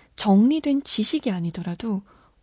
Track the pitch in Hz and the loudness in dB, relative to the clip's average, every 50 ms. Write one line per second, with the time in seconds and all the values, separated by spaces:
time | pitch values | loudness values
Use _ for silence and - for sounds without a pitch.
0 | _ _ _ - - 208 196 196 220 262 302 320 - 294 277 277 - - - - | _ _ _ -4 2 4 6 6 6 4 2 0 0 0 -2 -2 -2 -4 -4 -2
1 | 214 - - 302 - 247 190 180 170 170 - 185 165 175 175 - - 226 208 190 | -2 -2 -2 -4 -2 -4 -4 -4 -6 -6 -8 -8 -8 -8 -8 -8 -6 -6 -6 -6
2 | - _ _ _ _ _ _ _ | -6 _ _ _ _ _ _ _